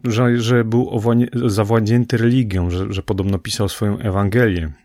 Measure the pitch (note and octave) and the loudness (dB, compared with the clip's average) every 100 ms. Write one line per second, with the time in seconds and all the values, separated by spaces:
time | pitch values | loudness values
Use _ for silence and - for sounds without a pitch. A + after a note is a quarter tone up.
0 | B2 A2 B2 A#2+ A2+ B2 A2 A#2+ B2+ A#2 | -2 0 2 0 2 0 2 0 0 -2
1 | A2 A#2 A#2+ A#2+ B2 G2+ G#2 A#2 G#2+ A#2+ | 2 2 2 0 0 0 2 2 2 2
2 | A#2+ A2+ A#2 B2+ A2+ F#2+ F2 F2+ G2 G2 | 2 0 2 2 2 0 0 -2 -4 -6
3 | - F#2+ G2 G2 - - G2+ - G#2 G#2 | -4 -2 0 -2 -4 -4 -4 -2 -2 -2
4 | G#2+ F#2+ G2+ A2+ A#2 F2 D#2+ C#2+ | -2 0 0 2 2 0 -4 -10